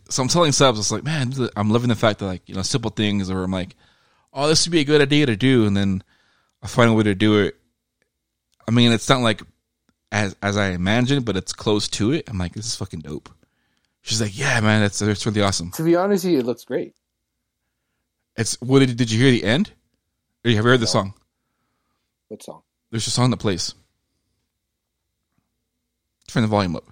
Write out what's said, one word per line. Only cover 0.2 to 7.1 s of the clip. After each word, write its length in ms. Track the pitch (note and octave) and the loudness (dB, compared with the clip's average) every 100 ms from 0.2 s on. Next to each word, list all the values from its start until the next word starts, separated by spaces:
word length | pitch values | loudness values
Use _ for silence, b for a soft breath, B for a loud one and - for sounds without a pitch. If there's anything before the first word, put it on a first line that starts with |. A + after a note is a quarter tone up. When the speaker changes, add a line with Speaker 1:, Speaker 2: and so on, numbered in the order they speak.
Speaker 1:
I'm 40 | B2+ | 0
telling 220 | E3+ E3 | 2 2
subs, 280 | C3 C3+ A2 | 4 4 2
it's 120 | G2+ | -2
like, 120 | G#2+ | -4
"Man, 280 | C#3+ D#3+ B2+ | -4 -4 -4
th-, 200 | C3+ A#2 - | -4 -6 -2
I'm 140 | G#2 | 2
loving 200 | A#2 A#2+ | 2 2
the 60 | A2 | 0
fact 240 | A2+ G2+ | 0 0
that, 60 | G2+ | -6
like, 160 | F2+ - | -8 -10
you 60 | F#2+ | -8
know, 60 | |
simple 280 | F#2+ C3+ A2+ | -4 -4 -4
things 400 | - G#2+ G2+ F#2 | -4 -2 -2 -2
where 120 | F#2 | -4
I'm 80 | F#2 | -4
like, 240 | F#2+ F2+ - _ _ _ _ _ | -4 -6 -14 _ _ _ _ _
'Oh, 140 | C3+ D3 | -4 0
this 180 | D#3+ E3+ | 2 2
would 60 | |
be 80 | E3+ | 0
a 40 | C#3+ | 2
good 160 | D3+ | 4
idea 260 | C#3 D3 C#3+ | 4 4 2
to 80 | G#2 | 2
do,' 280 | C3 C3 G#2+ | 4 4 4
and 120 | G2 | 2
then 260 | G2 F#2+ - _ _ _ _ _ | 2 -2 -6 _ _ _ _ _
I 60 | - | -6
find 220 | - A#2 | 2 4
a 40 | |
way 100 | A2 | 6
to 120 | G#2+ | 2